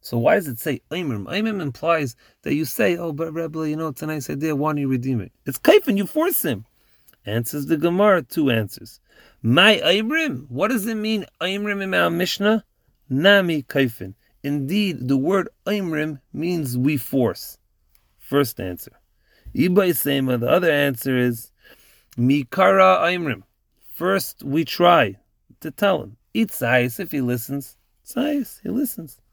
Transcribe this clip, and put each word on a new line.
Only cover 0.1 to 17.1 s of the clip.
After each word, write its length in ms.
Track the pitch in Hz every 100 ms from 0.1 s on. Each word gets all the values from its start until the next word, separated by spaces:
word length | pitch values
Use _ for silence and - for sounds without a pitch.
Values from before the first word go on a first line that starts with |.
| 120
why 180 | 127 185
does 140 | 160
it 100 | 123
say 220 | 156 135 _
Imrim? 320 | 175 165 110 98
Imrim 340 | 175 220 202
implies 560 | 151 120 160 165 135 - _ _
that 120 | -
you 120 | 143 156
say, 320 | - 208 170
"Oh, 160 | 170
but 180 | 147 165
Rebbe, 380 | 156 165 160 156
you 80 | 151
know, 100 | 160
it's 140 | 135
a 60 | 156
nice 220 | 156 135
idea. 280 | 143 156 147
Why 140 | 151
don't 80 | 147
you 100 | 139
redeem 320 | 131 131 123
it?" 100 | 85 _ -
It's 120 | 135
Kaifin, 380 | - 415 302 196
you 100 | 202
force 380 | 302 339 -
him. 220 | - 104 110 _ _ _ _ _ -
Answers 420 | 110 117 147 143
the 100 | 160
Gemara, 460 | 170 180 208 185
two 280 | 127 - 143
answers. 480 | 113 104 - - - _ _ - _
"My 360 | 113 131 196 214
Imrim." 720 | 156 190 220 311 320 127 139
What 180 | 120 208
does 180 | 247 196
it 100 | 220
mean, 300 | 214 220 175 _
Imrim 420 | 180 196 208 196
in 120 | 190
our 160 | 185 170
Mishnah? 560 | 170 180 - 202 226 - _ _ _ _
Nami 560 | 131 180 202 180 156
Kaifin. 520 | 127 139 131 117 98 - _ _
Indeed, 640 | 139 147 135 196 208 147 127
the 80 | 135
word 320 | 143 190 175 _ -
Imrim 540 | 208 185 156 156 143 _
means 440 | - 170 175 139 123
we 200 | 131 147
force. 600 | -